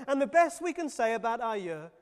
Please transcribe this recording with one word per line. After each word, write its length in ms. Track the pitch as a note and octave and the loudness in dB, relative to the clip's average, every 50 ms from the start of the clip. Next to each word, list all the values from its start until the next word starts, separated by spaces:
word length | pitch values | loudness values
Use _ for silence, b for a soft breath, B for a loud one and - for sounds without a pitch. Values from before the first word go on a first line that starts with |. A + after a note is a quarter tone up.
| B3 | -4
And 140 | B C#4 C4+ | B 0 2
the 40 | C#4 | 2
best 360 | - D4 E4+ E4+ D4+ E4 - | 4 6 6 6 4 2 -2
we 100 | E4 F4 | -4 -4
can 160 | - F4+ E4 | -4 -4 -4
say 260 | C#4 - - A#3 A3 A#3 | -4 -2 0 0 0 0
about 280 | A3 G3+ A3+ A#3 A#3+ | 0 -2 -2 -2 -2
our 160 | A#3+ A3+ A3 | -2 -4 -4
year 340 | G3+ F#3 E3+ D#3+ D#3 D#3 E3+ - _ | -4 -4 -6 -6 -8 -10 -14 -18 _